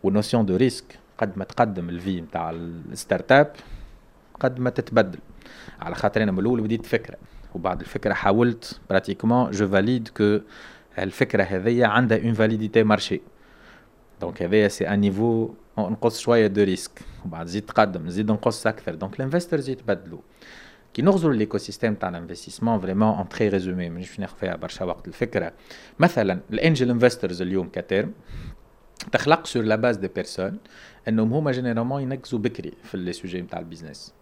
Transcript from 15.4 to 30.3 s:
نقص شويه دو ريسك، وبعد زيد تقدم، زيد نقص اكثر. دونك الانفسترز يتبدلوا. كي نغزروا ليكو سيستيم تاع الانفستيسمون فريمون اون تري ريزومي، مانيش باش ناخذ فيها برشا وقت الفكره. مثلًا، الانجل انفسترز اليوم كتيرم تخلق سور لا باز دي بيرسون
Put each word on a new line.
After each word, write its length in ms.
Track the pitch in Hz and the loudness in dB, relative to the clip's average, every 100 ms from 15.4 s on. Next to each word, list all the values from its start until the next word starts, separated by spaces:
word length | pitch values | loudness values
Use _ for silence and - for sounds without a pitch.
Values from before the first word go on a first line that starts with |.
| 113 - - - | -2 -6 -12 -4
نقص 400 | 92 107 117 110 | -4 0 0 0
شويه 280 | - 117 107 | 2 4 6
دو 160 | 98 | 4
ريسك، 360 | 98 92 - - - - 90 | 2 2 -6 -16 -18 -14 -12
وبعد 220 | 82 85 | -10 -6
زيد 180 | 95 104 | -8 -2
تقدم، 440 | - 107 90 80 | 2 2 2 -6
زيد 220 | 87 107 | -2 0
نقص 360 | 107 - 107 113 | 2 2 0 -2
اكثر. 280 | 110 - 82 | -2 -8 -6
دونك 200 | 95 98 | -8 -6
الانفسترز 540 | 131 165 175 156 131 | -2 -2 -2 -4 -4
يتبدلوا. 500 | 127 110 95 85 85 - _ - - - - _ | -6 -2 -4 -4 -18 -18 _ -20 -20 -20 -20 _
كي 80 | - | 0
نغزروا 320 | 151 196 165 | 2 4 2
ليكو 240 | 120 107 101 | 2 0 -2
سيستيم 360 | - - 113 | -6 -4 -2
تاع 160 | 104 95 | -2 -4
الانفستيسمون 680 | 87 85 87 - - 117 110 | -6 -10 -14 -14 -6 -2 -2
فريمون 360 | 92 95 110 107 | 0 2 4 2
اون 140 | 90 | -4
تري 200 | - 107 | 0 2
ريزومي، 400 | 98 92 90 85 | 2 -2 -4 -6
مانيش 200 | 85 92 | -8 -12
باش 100 | - | -10
ناخذ 180 | 95 - | -10 -8
فيها 180 | 92 82 | -8 -6
برشا 300 | 90 - 92 | -10 -8 -6
وقت 220 | 85 - | -6 -10
الفكره. 440 | - - 104 82 - - - - - | -6 -2 -2 -4 -10 -20 -20 -20 2
مثلًا، 400 | 175 - 101 92 - | 2 2 0 -2 -4
الانجل 360 | 107 165 147 123 | -2 0 2 0
انفسترز 520 | 120 123 120 92 90 | 4 2 2 -6 -4
اليوم 280 | 90 95 85 | -2 -2 -2
كتيرم 420 | - - 95 - - - - - - - _ _ _ - | -8 -2 -2 -2 -8 -14 -14 -14 -16 -20 _ _ _ -2
تخلق 360 | - - 165 - | 0 4 2 2
سور 160 | 120 | -2
لا 120 | 110 110 | 2 2
باز 220 | 120 107 | 2 0
دي 100 | 95 | -4
بيرسون 500 | - 87 | -6 -8